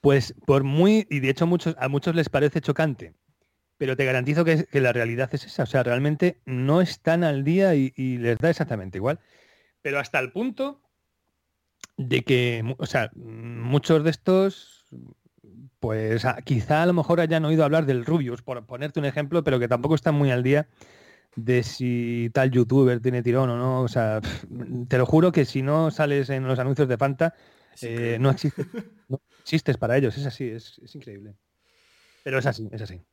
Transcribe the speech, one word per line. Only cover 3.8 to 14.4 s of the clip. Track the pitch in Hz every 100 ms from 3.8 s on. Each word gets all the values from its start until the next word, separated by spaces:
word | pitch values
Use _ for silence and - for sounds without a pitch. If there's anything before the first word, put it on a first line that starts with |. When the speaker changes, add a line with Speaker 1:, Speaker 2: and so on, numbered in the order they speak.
| 135 131
Speaker 1:
te |
garantizo | 135 131 123 147
que, | 165 160
que | 131 139
la | 127
realidad | 120 117 117 131
es | 143
esa, | - -
o | 117
sea, | 139
realmente | 123 120 143 151 117 -
no | - 127 131 160
están | 180 - - 165
al | 170 139
día | 139 175 196
y, | 156 131 -
y | 131 123
les | 117 117
da | 165
exactamente | 165 151 113 95 95
igual. | 110 160 _ _ _ _ _ _
Pero | 143 139
hasta | 139 143
el | 127
punto | 180 247 220 269 277 _ _ _ _ _ _ _ _ _ _ - -
de | 127 127
que, | 123 127 123 117
mu-, | 113 131
o | 131
sea, | 135 110
muchos | - 117 110 117 120 117 139 - 160
de | 156
estos, | 156 - 185